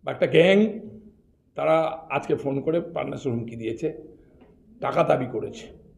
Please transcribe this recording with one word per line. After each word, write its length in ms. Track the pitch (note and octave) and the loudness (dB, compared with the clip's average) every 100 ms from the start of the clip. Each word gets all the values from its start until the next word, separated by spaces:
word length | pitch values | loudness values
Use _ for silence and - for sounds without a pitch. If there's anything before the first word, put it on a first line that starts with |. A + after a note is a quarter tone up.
বা 40 | C#3+ | -8
একটা 140 | C3 F3 | -2 4
গ্যাং, 300 | D#3+ F3 G3 G#3+ - - - - _ _ _ _ - | 6 8 6 4 -2 -12 -18 -20 _ _ _ _ -4
তারা 200 | D3 D#3+ D#3 - - C3+ | 2 2 2 -4 -6 -6
আজকে 180 | - D3+ | -2 -2
ফোন 120 | C#3 C#3 | -2 -2
করে 180 | D3+ E3 | 0 -2
প্রাণনাশের 520 | E3+ D3+ C#3 C3 C3+ | -2 -6 -6 -6 -4
হুমকি 240 | A#2 A2+ A#2 | -4 -6 -8
দিয়েছে, 320 | A2 A2 D#3 - - - _ _ - _ _ - | -8 -4 -6 -8 -18 -20 _ _ -20 _ _ -8
টাকা 220 | C3+ D3 D3+ | -2 0 2
দাবি 180 | C#3 B2 | 2 0
করেছে। 320 | G#2+ G#2+ - - - - | -4 -6 -12 -18 -20 -20